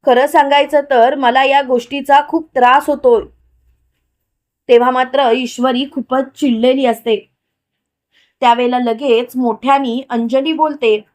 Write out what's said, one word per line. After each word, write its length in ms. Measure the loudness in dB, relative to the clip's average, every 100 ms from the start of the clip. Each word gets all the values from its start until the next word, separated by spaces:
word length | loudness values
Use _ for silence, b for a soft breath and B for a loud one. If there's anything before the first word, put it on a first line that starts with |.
| 2
खरं 220 | 2 2
सांगायचं 540 | 2 2 2 2 0
तर 340 | 2 2 2 2
मला 280 | 0 2
या 180 | 2 0
गोष्टीचा 600 | 0 -2 -4 -10 2 2 2
खूप 220 | -6 -4 0
त्रास 340 | 4 2 0
होतोय." 320 | 0 2 0 -2 _ _ _ _ _ _ _ _ _ _ _ _ _ 2
तेव्हा 200 | 2 4
मात्र 380 | -2 -2 0 0
ईश्वरी 540 | -2 -4 -4 -4 -2 -6
खूपच 340 | -10 -6 -6 -6 _
चिडलेली 500 | -4 0 0 0 -2
असते. 300 | -4 -4 -6 -6 _ _ _ _ _ _ _ _ _ _ _
त्यावेळेला 380 | 0 2 0 -2
लगेच 560 | -4 -4 -2 -2 -2 -6
मोठ्यानी 680 | -4 -4 -2 -2 -2 -6 -6
अंजली 440 | -6 -2 -4 -2
बोलते 460 | -2 -4 -2 -2 -2 -4